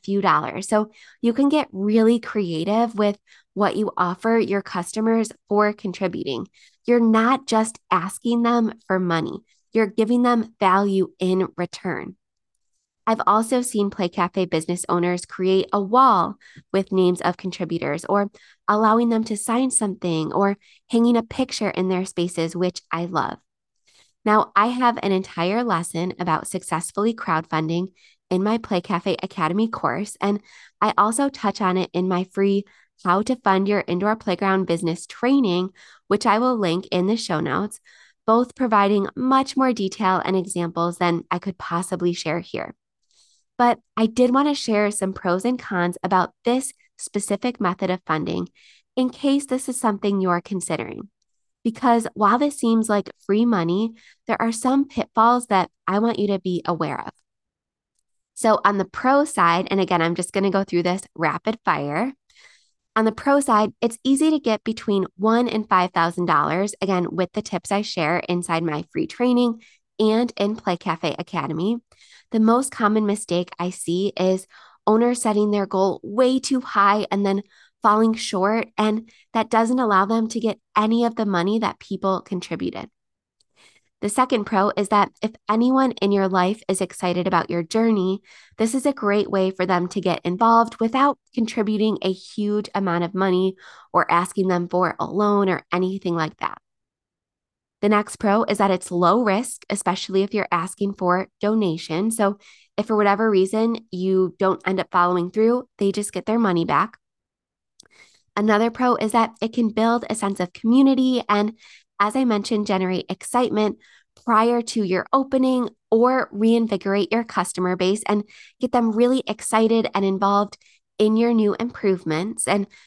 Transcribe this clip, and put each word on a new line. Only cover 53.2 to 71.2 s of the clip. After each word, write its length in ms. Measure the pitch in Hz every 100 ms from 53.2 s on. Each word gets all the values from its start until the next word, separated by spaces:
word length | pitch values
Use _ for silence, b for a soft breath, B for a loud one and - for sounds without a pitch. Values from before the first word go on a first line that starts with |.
| -
free 180 | 208
money, 520 | 240 208 165 180 226 226 B B -
there 140 | -
are 120 | 226
some 340 | 226 254 277 277
pitfalls 600 | - - - 226 247 240
that 220 | 196 - _ -
I 140 | 196
want 200 | 226 226
you 80 | 208
to 120 | 196
be 220 | 185 175 -
aware 360 | 165 160 135
of. 100 | - - _ _ _ _ _ _ _ _ _ _ _
So 280 | - 226 214
on 140 | 202 202
the 80 | 190
pro 400 | - 254 277 302
side, 420 | - 170 170 190
and 120 | 190
again, 200 | 190 175
I'm 140 | 165 175
just 160 | 175
gonna 200 | 196 196
go 120 | 196
through 200 | 196 175
this 180 | 175 185 -
rapid 460 | - 160 147 - 220 -
fire. 480 | 151 143 151 254 269 _ b b b b _ _ -
On 80 |
the 80 | 220
pro 300 | 220 - 285
side, 320 | 277 214 214 -
it's 180 | 226 226 262
easy 240 | 269 311
to 100 | 311
get 240 | 240 214
between 420 | - 220 - 202 185 -
one 320 | 208 226 247
and 180 | 220 208
five 240 | 190 180
thousand 360 | - 165 170 175
dollars, 460 | 156 147 165 202 -
again, 260 | 190 185 175
with 220 | 170 180
the 80 | -
tips 320 | 214 180 -
I 80 | 202
share 380 | 208 - 156 175
inside 440 | - 180 175 165
my 220 | 165 151 170
free 140 | - -
training 560 | - 247 247 240 226 B B _ _
and 320 | 220 220 240 -
in 180 | 202 220
Play 220 | - 175
Cafe 380 | - 165 165
Academy, 580 | -